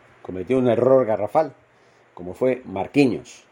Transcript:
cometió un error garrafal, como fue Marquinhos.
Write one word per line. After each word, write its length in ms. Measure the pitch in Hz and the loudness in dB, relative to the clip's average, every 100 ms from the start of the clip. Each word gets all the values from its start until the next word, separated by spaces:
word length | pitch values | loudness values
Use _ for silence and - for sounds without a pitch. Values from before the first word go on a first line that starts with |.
| _ _ | _ _
cometió 360 | - 92 87 131 | -14 -10 -2 0
un 100 | 123 | 2
error 380 | 110 123 135 107 | 2 4 4 2
garrafal, 480 | 107 104 156 147 - _ _ _ _ _ | -2 -2 -2 -2 -8 _ _ _ _ _
como 200 | - 90 | -18 -14
fue 280 | 92 127 127 95 | -4 -2 -2 -6
Marquinhos. 800 | 98 92 139 131 95 - - _ | -8 -2 2 2 0 -10 -20 _